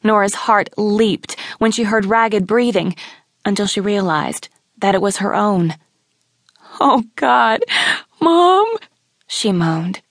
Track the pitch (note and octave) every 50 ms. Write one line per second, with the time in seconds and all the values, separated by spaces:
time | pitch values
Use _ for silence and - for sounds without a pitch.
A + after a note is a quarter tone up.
0 | - G#3+ G#3+ G#3 G3 G3+ G#3 - - - A3 G#3 F3 - - - G#3 G#3+ G#3 G#3+
1 | A3+ G#3+ F3 - - - - - - - - - A#3 A3+ G#3 - A#3 G3+ A3+ A3
2 | G3+ F#3+ A3 A3+ A3+ A3+ A3 G#3 F#3 F3+ G#3 A#3+ B3 A#3+ G#3+ F#3+ E3 F3 F3 -
3 | - - - - _ _ _ _ _ G#3 G3+ G3 G#3 G3 - G#3 F#3 G#3 G#3 G3+
4 | F#3+ F3+ D#3+ D3+ - C3 - - - - _ _ _ _ _ _ - G3 F#3+ F#3+
5 | G3 G3+ F#3+ - F#3+ G3+ - - G#3 G#3+ G3+ F#3 E3+ D#3+ D#3+ - _ _ _ _
6 | _ _ _ _ _ _ _ _ _ _ _ _ _ - - - G3 C4+ C4+ C4
7 | A3+ A3+ _ - - B3+ B3 B3 A#3 A3+ A3 - A#4+ - - - - - - -
8 | - _ _ _ D#4+ E4 E4 E4+ F4 F4+ F#4 F#4+ G#4 A4+ A4+ A4 - _ _ _
9 | _ _ _ _ _ _ - - - A3 F#3+ F3 E3+ E3 D#3+ D#3+ E3 F3+ F#3+ -
10 | _ _